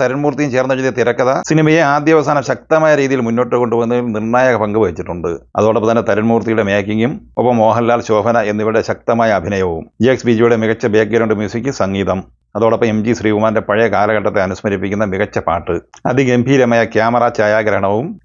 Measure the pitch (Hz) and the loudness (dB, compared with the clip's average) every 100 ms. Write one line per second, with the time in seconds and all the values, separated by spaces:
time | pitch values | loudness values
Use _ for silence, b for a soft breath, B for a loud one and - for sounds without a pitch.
0 | 127 135 147 131 147 127 131 131 131 117 | -2 0 -2 -2 -2 0 0 0 -2 0
1 | 117 117 127 151 - 156 156 160 143 147 | 0 2 0 0 0 2 4 4 2 2
2 | 147 160 139 147 139 123 - 156 156 147 | 2 2 2 0 -2 -4 0 2 4 2
3 | 135 135 113 117 120 120 120 117 117 123 | 2 0 0 -2 0 0 0 0 0 -2
4 | 120 107 113 123 127 113 107 107 95 85 | -2 -4 0 2 2 2 0 0 0 -2
5 | 90 87 85 82 - - 107 110 110 113 | -8 -6 -6 -6 -6 0 2 2 0 0
6 | 104 101 113 113 110 110 101 101 101 110 | 0 0 0 0 0 -2 0 -2 -2 -2
7 | 120 208 - - 117 117 107 113 117 120 | -2 -4 -10 -2 0 2 2 2 0 0
8 | 110 107 110 117 107 104 107 110 98 101 | 0 0 2 0 0 -2 -2 -2 -2 -4
9 | - 113 113 98 87 98 92 80 - - | -2 0 0 0 -2 -2 -4 -6 -10 -2
10 | 117 123 120 113 117 117 110 113 120 107 | 0 2 0 2 2 2 0 -2 0 2
11 | 104 113 113 104 101 117 131 131 95 98 | 2 0 0 -2 -4 -6 -6 -4 -2 -2
12 | 90 95 - _ _ 104 113 113 117 107 | -2 -4 -6 _ _ -2 0 2 0 0
13 | 110 113 107 104 110 107 101 104 113 98 | -2 -2 0 0 0 0 0 0 2 2
14 | 104 107 101 98 92 95 107 98 98 101 | 0 0 0 0 -2 -4 -4 -4 -2 -2
15 | 107 95 104 - 82 85 85 85 - - | -2 -2 -4 -4 -2 -4 -2 -6 -8 -8
16 | - 123 127 123 123 135 117 120 113 107 | -2 0 2 2 2 2 4 2 0 0
17 | 113 120 120 - 104 110 107 101 98 107 | 0 2 0 0 0 2 0 0 0 -2
18 | 170 208 | -4 -8